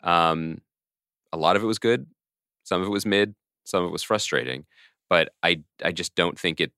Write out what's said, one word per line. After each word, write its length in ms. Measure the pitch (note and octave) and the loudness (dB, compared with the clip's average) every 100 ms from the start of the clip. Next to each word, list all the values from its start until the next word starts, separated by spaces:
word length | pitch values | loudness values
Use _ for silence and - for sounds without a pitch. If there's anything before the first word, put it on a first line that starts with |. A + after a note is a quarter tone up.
Um, 580 | F2 E2+ E2 D#2+ D#2+ D#2 _ _ _ _ _ _ _ | 2 4 4 2 -4 -8 _ _ _ _ _ _ _
a 60 | E2 | 0
lot 180 | D#2+ G2 | 2 2
of 80 | |
it 20 | A2 | 0
was 140 | A2 | -2
good. 260 | A#2 A#2+ C3 _ _ _ _ _ | 0 0 -2 _ _ _ _ _
Some 180 | - F2+ | -6 -4
of 60 | F#2+ | -2
it 40 | |
was 120 | G2+ G#2+ | -2 0
mid. 280 | G2+ G#2 G2+ _ _ - | 2 2 -2 _ _ -4
Some 180 | F#2+ | -2
of 60 | F2 | -2
it 20 | |
was 120 | E2 | -4
frustrating. 640 | - G#2+ - D2 B1+ B1+ D2+ _ - _ _ | -2 -2 0 -2 -2 -8 -12 _ -20 _ _
But 200 | F2 D#2+ _ | 2 2 _
I, 220 | F2 F2 D2+ _ | 0 0 -4 _
I 80 | - | -4
just 220 | E2+ F2 | -4 -6
don't 240 | - F2 - | 0 0 0
think 240 | F2+ D#2 | -4 -2
it 100 | D#2 | -4